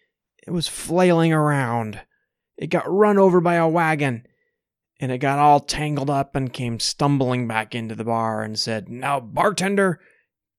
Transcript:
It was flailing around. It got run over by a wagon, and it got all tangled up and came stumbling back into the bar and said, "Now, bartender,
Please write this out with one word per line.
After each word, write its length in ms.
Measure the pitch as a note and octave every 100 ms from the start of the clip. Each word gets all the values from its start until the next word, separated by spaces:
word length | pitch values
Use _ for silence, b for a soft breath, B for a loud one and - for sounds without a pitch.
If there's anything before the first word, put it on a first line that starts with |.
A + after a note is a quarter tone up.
| _ _ _ _ -
It 60 |
was 160 | F3 -
flailing 640 | - - E3+ F3+ E3 E3
around. 680 | D#3 D3+ C#3+ B2 A#2 A2 G#2+ - _ _ _ _ -
It 100 | D#3
got 240 | F3 -
run 260 | F#3 G#3 G3
over 220 | F#3+ F3
by 160 | E3+ E3+
a 120 | E3
wagon, 580 | E3 D#3+ D#3 C#3+ A2+ - _ _ _ _ _ _ -
and 140 | C3
it 60 | B2+
got 200 | C#3 C#3
all 220 | D3 C#3+
tangled 480 | - - D3+ D3 C#3
up 260 | C#3 C#3 C#3+
and 160 | C3
came 280 | - A#2+ A#2
stumbling 680 | - - D3 C#3 B2+ B2+ A#2
back 260 | A2 G#2+
into 220 | A#2+ A2+ A2
the 80 |
bar 400 | A2+ A2+ A2+ A2
and 160 | G#2+ G#2+
said, 300 | - A2 G2
"Now, 300 | A#2+ C3+ C#3
bartender, 800 | A#2+ - G3+ F#3 F#3+ G3+ F#3+ D#3+ b b b _ _